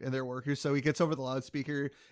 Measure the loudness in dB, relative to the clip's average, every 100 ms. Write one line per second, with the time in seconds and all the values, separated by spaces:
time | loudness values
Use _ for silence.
0 | -4 -2 -2 -4 -2 0 2 2 2 4
1 | 4 2 -2 -2 -2 -4 -4 -2 -2 -6
2 | -18